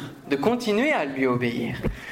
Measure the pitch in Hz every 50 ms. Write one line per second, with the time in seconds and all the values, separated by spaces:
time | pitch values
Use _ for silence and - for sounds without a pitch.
0 | - - - - - - 143 139 143 202 240 240 240 214 208 208 247 302 196 180
1 | 160 139 135 135 131 127 123 120 123 120 117 117 117 113 - - - - - -
2 | - -